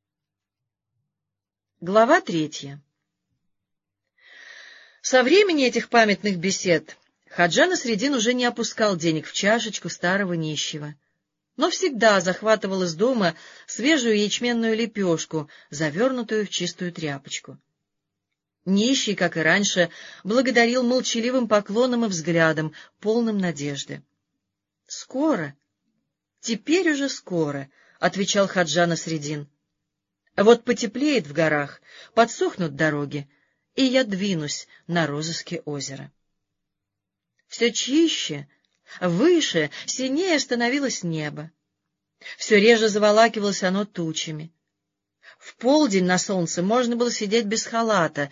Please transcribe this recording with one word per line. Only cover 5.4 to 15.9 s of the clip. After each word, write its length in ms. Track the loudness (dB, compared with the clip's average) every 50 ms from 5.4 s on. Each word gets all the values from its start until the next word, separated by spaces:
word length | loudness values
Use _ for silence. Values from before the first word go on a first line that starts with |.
| 6 6 4 2 2
этих 240 | 2 0 -2 -2 2
памятных 500 | 4 4 4 4 2 0 -2 -4 -4 -2
бесед 580 | -2 -2 -4 -2 0 2 2 0 0 -4 -20 _ _ _ _ _ _ _
Хаджа 360 | -2 0 0 2 4 4 2
Насреддин 480 | 2 2 -2 -2 -2 -2 -2 0 0 0
уже 200 | 0 0 0 0
не 100 | 0 0
опускал 520 | -2 -2 -4 -6 -6 -2 0 0 0 0
денег 300 | 0 0 0 0 -2 -4
в 60 | -6
чашечку 560 | -6 -2 0 2 2 0 0 -4 -8 -8 -10 -10
старого 440 | -8 -4 -2 0 0 0 0 -2
нищего, 600 | -4 -4 -4 -4 -4 -6 -6 -8 -8 -10 -12 -12 -16 _ _ _ _ _ _ _ _ _ _ _ _
но 140 | -4 -2 -2
всегда 500 | -2 -2 -2 -2 0 2 4 4 4 4
захватывал 640 | 2 0 -4 -2 0 0 0 2 0 -2 -2 -2
из 120 | -2 -4 -2
дома 420 | 0 0 0 2 2 0 0 -2 -4 -12 -20 -20 -20 -20
свежую 540 | -14 -8 -2 0 2 2 2 2 2 2 2
ячменную 560 | 2 0 -2 -2 -2 -2 0 0 0 0 0
лепёшку, 720 | 0 -2 -4 -4 -2 0 0 0 0 -2 -6 -6 -6 -6 -8 -14 -20 -20 -12
завёрнутую 760 | -6 -4 -4 -2